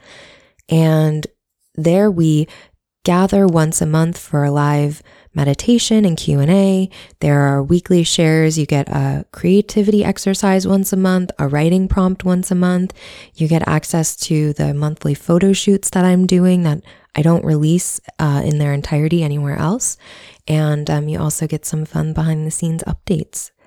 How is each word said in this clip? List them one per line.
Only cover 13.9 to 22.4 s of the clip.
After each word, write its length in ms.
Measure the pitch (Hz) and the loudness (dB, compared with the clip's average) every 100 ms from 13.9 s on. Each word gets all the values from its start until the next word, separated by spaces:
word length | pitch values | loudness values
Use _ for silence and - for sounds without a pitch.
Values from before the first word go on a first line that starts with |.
| 170 156 - | -2 -2 -6
to 360 | - 156 151 | -2 0 0
the 220 | 147 147 | -2 -2
monthly 400 | 143 151 151 147 | -2 -4 -4 -4
photo 380 | 143 - 175 196 | -4 0 2 2
shoots 380 | 196 - 196 - | 2 2 0 0
that 140 | 185 | 0
I'm 220 | 180 180 185 | 2 2 2
doing 380 | 180 185 180 | 4 4 2
that 180 | 165 156 - - _ | 0 -2 -8 -20 _
I 80 | 160 | 0
don't 220 | 156 170 | 2 2
release, 560 | - 151 156 175 - - - - | 0 0 2 0 -2 -10 -12 -4
uh, 220 | 151 143 | -2 0
in 140 | - 151 | -2 -2
their 140 | 143 | -2
entirety 520 | 143 - 147 156 170 | -2 -2 -2 0 0
anywhere 320 | 151 147 143 - | -2 -4 -4 -2
else. 400 | 156 247 - - - - - - - | -2 -2 -6 -10 -18 -20 -20 -12 -2
And, 420 | 156 151 147 147 | 0 0 -2 -2
um, 180 | 147 151 | -4 -2
you 100 | 156 | -4
also 300 | 151 - 156 | -4 -4 -4
get 160 | 151 | -6
some 200 | - 156 | -6 -6
fun 280 | 156 160 156 | -4 -4 -4
behind 340 | 156 160 156 | -2 -2 -2